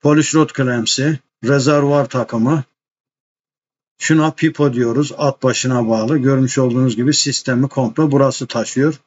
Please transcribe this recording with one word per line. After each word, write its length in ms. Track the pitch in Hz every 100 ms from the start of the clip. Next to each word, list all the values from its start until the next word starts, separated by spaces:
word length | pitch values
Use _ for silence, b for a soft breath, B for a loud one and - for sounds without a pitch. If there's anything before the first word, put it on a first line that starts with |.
Polish 340 | 147 151 151
rod 180 | 156 147
klemsi, 640 | - 127 120 - - 139 151 _ _
rezervuar 640 | 113 143 131 147 143 143 123
takımı. 540 | 131 113 113 120 156 127 _ _ _ _ _ _ _ _ _ _ _ _ _
Şuna 340 | - 160 156
pipo 420 | - 160 156 147
diyoruz, 380 | 120 117 123 147 -
at 260 | 147 -
başına 460 | 131 113 127 127 113
bağlı. 280 | 113 113 151
Görmüş 400 | 131 135 131 -
olduğunuz 380 | 127 123 131
gibi 180 | 110 127
sistemi 540 | 147 143 127 - 123 139
komple 420 | - 117 113 156
burası 360 | 139 135 - 120
taşıyor. 520 | 117 107 127 147 151